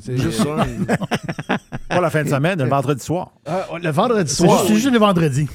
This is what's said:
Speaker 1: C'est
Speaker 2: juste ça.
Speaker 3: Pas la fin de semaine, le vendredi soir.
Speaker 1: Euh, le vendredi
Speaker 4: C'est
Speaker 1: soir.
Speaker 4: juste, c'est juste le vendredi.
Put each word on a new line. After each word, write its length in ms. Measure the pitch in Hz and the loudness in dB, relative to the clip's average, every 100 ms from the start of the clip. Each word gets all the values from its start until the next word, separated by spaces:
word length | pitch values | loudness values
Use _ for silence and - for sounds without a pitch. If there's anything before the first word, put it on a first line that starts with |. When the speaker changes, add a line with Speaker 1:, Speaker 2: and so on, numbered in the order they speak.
Speaker 1:
C'est 160 | 107 127 | -6 -2
Speaker 2:
juste 260 | 156 220 | -2 0
ça. 240 | 214 156 143 120 196 240 190 226 - - - - - - - | -2 0 -2 -2 -2 -2 -2 -6 -6 -10 -4 -6 -6 -12 -4
Speaker 3:
Pas 120 | 170 | 0
la 100 | 170 | 0
fin 120 | 156 | 0
de 60 | 143 | 0
semaine, 300 | 139 156 190 | 0 0 0
le 60 | 127 | 0
vendredi 340 | 139 135 143 | 0 0 -2
soir. 280 | - 160 - _ - | -2 -6 -6 _ -8
Speaker 1:
Euh, 120 | 175 180 165 | -6 -6 -6
le 80 | 175 | -4
vendredi 400 | 147 240 220 156 | 0 2 2 0
Speaker 4:
C'est 120 | 147 175 | 4 6
Speaker 1:
soir. 120 | 196 | 6
Speaker 4:
juste, 80 | - | 4
c'est 60 | 214 | 2
juste 120 | 262 | 4
le 60 | 240 | 4
vendredi. 480 | 208 180 165 131 147 | 4 4 2 0 -4